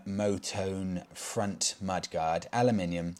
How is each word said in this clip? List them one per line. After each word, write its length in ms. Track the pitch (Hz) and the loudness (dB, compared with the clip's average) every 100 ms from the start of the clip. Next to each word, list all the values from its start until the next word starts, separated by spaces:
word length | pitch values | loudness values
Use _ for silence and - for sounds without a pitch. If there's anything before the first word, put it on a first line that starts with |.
| 98 | -4
Motone 960 | 98 104 98 - 101 95 95 95 90 - | 0 2 2 -2 -4 -2 -2 -2 -4 -6
front 640 | - - - 101 82 - - | -12 -6 -2 -2 0 -2 -2
mudguard, 640 | 95 90 - 87 80 82 - | -2 -2 -2 -2 0 0 0
aluminium. 600 | 120 123 107 87 87 87 | 4 6 4 2 0 -2